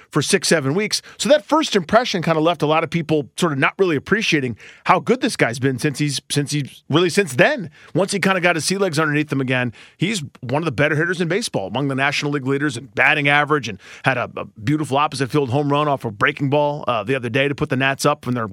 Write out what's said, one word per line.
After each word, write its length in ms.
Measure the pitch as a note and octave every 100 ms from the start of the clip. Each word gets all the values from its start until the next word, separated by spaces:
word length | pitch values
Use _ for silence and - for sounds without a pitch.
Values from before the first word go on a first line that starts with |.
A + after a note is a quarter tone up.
| -
for 120 | D#3
six, 260 | C3+ F#3+ -
seven 260 | E3 C3+
weeks. 280 | E3+ G#3+ - - -
So 100 | G#3
that 160 | D4+
first 320 | - D#4 D4 G#3
impression 440 | D3+ G#3+ B3+ F#3
kinda 200 | D#3+ D#3+
left 220 | D#3+ E3+
a 40 | D3
lot 160 | D#3
of 80 | D#3+
people 400 | E3+ D#3 D#3 B2 -
sort 160 | F3
of 60 | C3+
not 160 | E3 -
really 160 | F#3+
appreciating 640 | C#3+ - G#3 G#3 D#3 B2+ A2 - - -
how 120 | F3
good 220 | C#3+ B3+
this 160 | C4 -
guy's 240 | B2+ B2
been 180 | C3+ B2+
since 220 | D3+ C#3+
he's, 200 | D3 C3 -
since 200 | D3 C#3
he's, 320 | D3 C3 - -
really 200 | C#3+ F3+
since 240 | E3+ F#3 B2
then. 340 | G#3 D4 F3 - -
Once 160 | D#3 G3
he 80 | G3
kinda 220 | F#3+ F#3+
got 160 | E3+ E3
his 80 |
sea 120 | - F#3+
legs 220 | G3 D3+
underneath 320 | D#3+ D3 D3+
him 100 | C#3
again, 320 | B2+ C3 B2 - - -
he's 260 | F3+ A3 D3 -
one 220 | B2 C#3
of 20 |
the 80 | E3
better 240 | A2+ D3 D3
hitters 240 | E3+ F3
in 80 | E3+
baseball, 400 | F#3+ A#3 A#2+ F#2+
among 180 | A2+ C#3+
the 80 |
National 380 | C3+ C#3 C#3+ D3
League 140 | D3 B2+
leaders 300 | C#3 D3+ A2+
in 100 | C3+
batting 420 | - C3 D3+ C#3+
average, 400 | C#3+ C#3+ D3+ A2+
and 100 | F#2+ - -
had 140 | C3+ B2
a, 100 | G#2 -
a 100 | G2
beautiful 500 | - G#2+ D3+ C#3+ C3+
opposite 340 | D3+ B2+ C3
field 200 | D3+ C3+
home 200 | C3+ C#3+
run 160 | C#3+ D3+
off 180 | C3+
a 60 | A#2
breaking 400 | G#2 C3+ D3+ C#3+
ball, 340 | D3 D3 D3 -
uh, 160 | A#2
the 100 | G2+
other 140 | C3+ A#2+
day 180 | B2 C#3+
to 80 |
put 140 | C#3+ D3+
the 80 | B2+
Nats 280 | C3+ C#3
up 200 | D3 D3
from 100 | B2+
their 140 | B2 A2